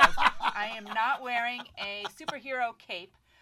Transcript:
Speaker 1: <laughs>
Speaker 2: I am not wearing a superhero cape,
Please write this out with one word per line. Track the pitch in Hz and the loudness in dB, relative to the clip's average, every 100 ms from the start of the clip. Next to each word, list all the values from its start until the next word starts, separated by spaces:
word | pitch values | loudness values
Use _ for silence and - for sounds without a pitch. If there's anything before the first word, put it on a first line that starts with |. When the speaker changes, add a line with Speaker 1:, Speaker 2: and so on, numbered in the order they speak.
| 277 | 6
Speaker 1:
<laughs> | - | 8
Speaker 2:
I | - - - 208 214 | 2 2 -2 -2 -4
am | 226 208 | -6 -6
not | 220 240 277 | -2 0 0
wearing | 247 240 240 247 - - | -2 -2 -2 -4 -10 -10
a | 202 208 - - | -8 -8 -10 -12
superhero | 311 285 262 254 240 - | -10 -10 -6 -2 -2 -4
cape, | - 185 175 _ _ _ | -12 -12 -12 _ _ _